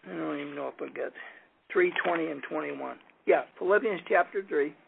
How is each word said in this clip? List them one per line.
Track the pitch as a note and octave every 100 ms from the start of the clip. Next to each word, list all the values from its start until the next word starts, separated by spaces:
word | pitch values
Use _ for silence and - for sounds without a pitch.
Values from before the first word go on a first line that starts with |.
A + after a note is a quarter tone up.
| F#3
I | F3
don't | D#3+ D3
even | C#3+ C#3+
know | C3+
if | -
I | C#3+
got | - C3 - - - _ _ _
three | G3+ F3+ - F3+
twenty | E3+ D#3+
and | C#3+ -
twenty-one. | D#3 D3+ C#3+ C3 B2 _ _ -
Yeah, | E3 B2+ -
Philippians | F#3 G#3 A3+ F3+ -
chapter | F#3+ F3 G3+ G3
three. | D#3 C#3+ D3+